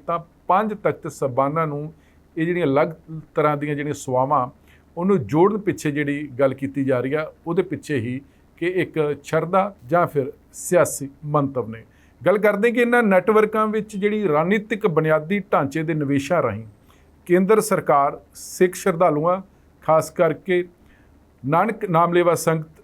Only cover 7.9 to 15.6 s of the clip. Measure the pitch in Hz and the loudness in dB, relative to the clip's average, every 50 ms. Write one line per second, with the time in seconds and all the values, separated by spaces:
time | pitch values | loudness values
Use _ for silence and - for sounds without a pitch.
7.9 | 151 123 107 120 127 135 - _ _ _ _ _ _ - 170 175 185 180 160 - | -4 -4 -2 -4 -6 -8 -10 _ _ _ _ _ _ -6 -6 -4 -2 -2 -4 -2
8.9 | - 156 151 147 143 143 - - 156 160 160 165 185 190 - 202 - _ 123 120 | -2 -4 -2 -2 -4 -6 -6 -2 -2 -2 -2 0 0 0 0 -2 -6 _ -6 -2
9.9 | 156 175 170 - - 143 127 131 - _ _ _ - - - - 180 170 143 135 | 0 0 0 0 0 -4 -4 -4 -8 _ _ _ -18 -12 -4 2 4 4 4 4
10.9 | - - 139 139 - - 156 147 147 147 139 135 135 127 113 110 113 113 - _ | 0 -8 -10 -12 -14 -14 -10 -2 0 0 0 0 -2 -4 -6 -6 -10 -14 -16 _
11.9 | _ _ _ _ _ - 120 170 196 214 196 208 202 196 214 240 220 247 240 233 | _ _ _ _ _ -4 0 0 2 4 2 2 2 2 0 0 2 2 2 2
12.9 | 247 240 233 202 190 185 185 - 214 220 214 214 220 214 220 214 214 220 214 214 | 2 2 4 4 4 4 4 4 4 4 4 2 2 -2 -2 0 -2 -4 -6 -6
13.9 | 214 190 196 208 214 214 208 165 147 151 165 175 208 220 214 - 233 202 214 208 | -8 -2 -2 -2 0 0 0 2 2 2 2 2 0 -2 -2 -4 -6 -2 -2 0
14.9 | 156 156 156 156 156 156 156 160 202 202 196 - 196 180 | 0 0 2 2 0 0 0 -2 -4 -4 -2 0 0 0